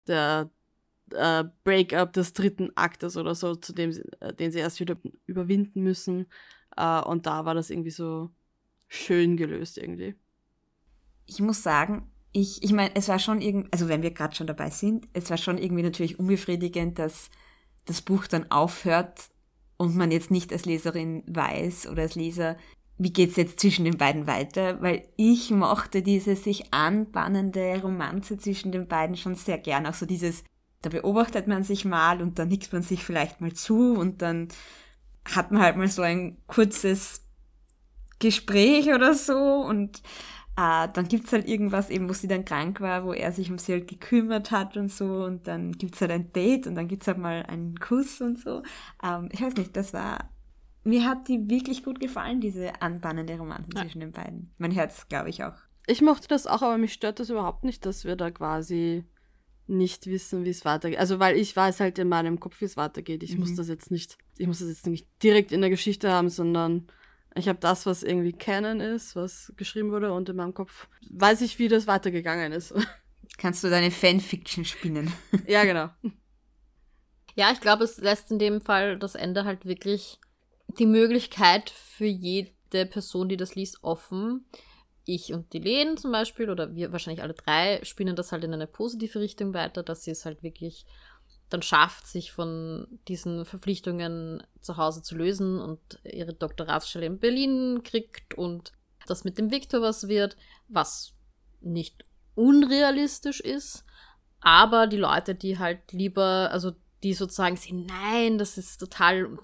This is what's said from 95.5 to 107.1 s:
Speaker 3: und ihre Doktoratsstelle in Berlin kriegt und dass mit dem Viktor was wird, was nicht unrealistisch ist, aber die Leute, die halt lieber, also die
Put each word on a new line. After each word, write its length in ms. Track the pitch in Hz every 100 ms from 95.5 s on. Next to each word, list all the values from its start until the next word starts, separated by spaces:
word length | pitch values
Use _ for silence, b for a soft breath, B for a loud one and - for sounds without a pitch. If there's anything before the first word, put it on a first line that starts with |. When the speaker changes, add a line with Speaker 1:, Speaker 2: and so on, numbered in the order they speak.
| 185
Speaker 3:
und 200 | 160 160 - -
ihre 300 | - - 170
Doktoratsstelle 720 | 165 156 - 156 151 - 175 165
in 140 | 190
Berlin 640 | 233 254 277 262 254 247
kriegt 500 | - 226 226 - -
und 380 | - 175 170 - - _ _ -
dass 200 | 180 185
mit 120 | 185
dem 140 | 214
Viktor 300 | 269 - 247
was 260 | 220 214 196
wird, 300 | 208 202 - b b -
was 460 | 196 147 - - - _ _ _ _
nicht 420 | 175 170 165 - - _ _
unrealistisch 1080 | - 247 285 262 277 285 277 285 - 285 -
ist, 440 | - 277 - - - b b b _ _
aber 480 | 170 165 220 233 220
die 100 | 208
Leute, 380 | 156 160 196 185
die 240 | 190 185
halt 320 | 175 175 -
lieber, 580 | 180 196 190 190 185 185
also 200 | 180 180 170 _ _
die 100 | 196